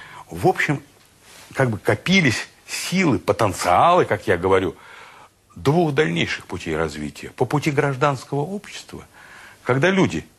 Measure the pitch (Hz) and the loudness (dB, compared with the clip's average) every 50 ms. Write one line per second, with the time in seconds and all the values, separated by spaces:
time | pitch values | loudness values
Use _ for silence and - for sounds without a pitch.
0 | - - - - - - 165 85 104 180 - - - - - - - _ _ _ | -20 -20 -20 -20 -18 -14 -8 2 2 2 2 2 -2 -2 -2 -4 -6 _ _ _
1 | _ _ _ _ _ - - - - - - - 135 120 110 - - - 107 - | _ _ _ _ _ -20 -20 -20 -20 -12 -2 0 0 0 0 -2 0 0 0 0
2 | - - 190 196 156 123 104 - - - _ _ _ - - - - - 175 190 | 0 2 2 4 4 4 0 0 -6 -10 _ _ _ -12 -10 -10 -6 -2 0 2
3 | 185 151 107 87 - 104 101 - 117 98 87 - - 90 87 110 143 170 180 180 | 2 2 2 0 0 -2 0 2 2 0 0 -2 0 2 4 4 6 6 6 4
4 | 127 - 110 95 - 107 92 85 90 92 95 95 95 80 - - - - - - | 4 2 -2 -4 0 -2 -2 0 2 2 2 2 2 0 -6 -8 -20 -20 -20 -20
5 | - - - - - - _ _ _ _ - 90 85 135 156 180 170 151 135 151 | -20 -20 -20 -20 -20 -20 _ _ _ _ -16 -2 0 2 2 4 2 2 2 0
6 | 156 165 170 165 107 - - - - - 98 87 - 82 78 78 80 76 73 76 | 0 0 0 -2 -2 -4 -4 -8 -8 -12 -12 -10 -6 -6 -2 -2 -2 -4 -4 -8
7 | 73 71 - - - - - - 131 - 147 143 - 156 139 147 151 143 135 127 | -10 -10 -10 -12 -16 -14 -4 -4 -4 -2 -2 -2 -2 0 0 0 0 0 -2 0
8 | 151 147 135 - - - 143 139 147 185 202 208 - - - - - - - - | 0 0 -2 -2 -8 -6 -6 -6 -6 -6 -8 -10 -12 -14 -18 -18 -18 -16 -18 -18
9 | - - _ - - - - - - - - _ - - 127 135 170 185 196 190 | -18 -20 _ -20 -20 -20 -20 -20 -20 -20 -20 _ -4 -2 0 2 2 2 4 4
10 | 156 95 82 78 - - _ | 2 2 0 -4 -8 -10 _